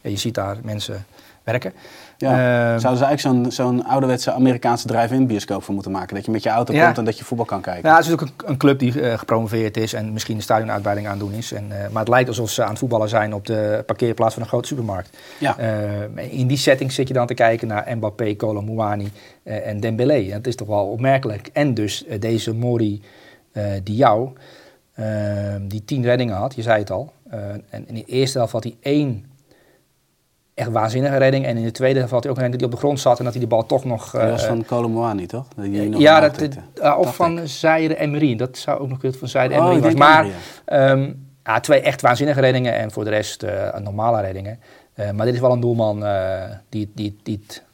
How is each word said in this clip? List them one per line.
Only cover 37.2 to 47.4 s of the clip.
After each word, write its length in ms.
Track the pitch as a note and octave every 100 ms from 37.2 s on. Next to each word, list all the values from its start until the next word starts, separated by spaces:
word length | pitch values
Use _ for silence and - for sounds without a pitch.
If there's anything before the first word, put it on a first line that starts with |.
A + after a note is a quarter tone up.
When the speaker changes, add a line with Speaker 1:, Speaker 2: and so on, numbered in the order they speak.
| E3+ E3+
Speaker 2:
ik. 100 | D#3+
Speaker 1:
Zaire 480 | - D#3+ D#3+ D#3+ D#3
Emery. 400 | D#3 D3 D3+ A2+
Dat 220 | B2 -
zou 220 | - C#3
ook 80 | C3+
nog 120 | C3
weer 100 | C3
van 160 | C3 B2
Zaire 260 | C#3 B2+
Speaker 2:
Oh, 60 | -
Speaker 1:
Emery 160 | E3+ E3+
Speaker 2:
ik 60 |
Speaker 1:
was. 100 | -
Speaker 2:
denk 100 | C3+
Speaker 1:
Maar, 200 | D3 D#3
Speaker 2:
Emery, 140 | G2+ F2+ - - -
ja. 240 | C#3+ C3+
Speaker 1:
ehm, 220 | C3+ C#3 - - _
ja, 160 | - A2+
twee 200 | - C#3
echt 200 | C3+ C3+
waanzinnige 400 | B2+ B2 D3 C#3
reddingen 340 | C3 C3 B2
en 160 | G#2+ A2
voor 140 | G#2
de 60 | G#2
rest, 320 | G#2+ G#2 -
eh, 340 | G2+ F#2+ G2 G2
normale 420 | G2+ G#2 A2+ A2+
reddingen. 400 | G2 F#2+ G2 A#2 - - _
Eh, 160 | - G#2
maar 160 | G2+ A2+
dit 80 |
is 60 | A#2+
wel 120 | B2+
een 80 | B2
doelman, 440 | A#2+ A#2 A2 G#2
eh, 380 | G#2 G2 F#2 F#2+ F#2+ G#2 _
die, 220 | A2 G#2
die, 240 | - G#2 G2+
die 180 | - G#2